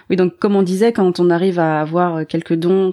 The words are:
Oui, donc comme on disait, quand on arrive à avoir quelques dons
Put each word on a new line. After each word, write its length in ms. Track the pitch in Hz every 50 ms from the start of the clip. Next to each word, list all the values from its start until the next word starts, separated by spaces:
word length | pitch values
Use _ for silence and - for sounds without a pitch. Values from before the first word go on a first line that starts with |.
| - _
Oui, 60 | 185
donc 220 | 180 185 180 175 _
comme 180 | - 208 202
on 60 | 196 196
disait, 300 | 175 185 185 220 233 233
quand 280 | 220 190 180 175 -
on 100 | 175 175
arrive 300 | 170 170 180 196 175 175
à 200 | 165 160 156 151
avoir 460 | 156 156 160 175 180 175 165 160 156
quelques 280 | - - 160 - - 170
dons 380 | 165 165 175 190 190 190 185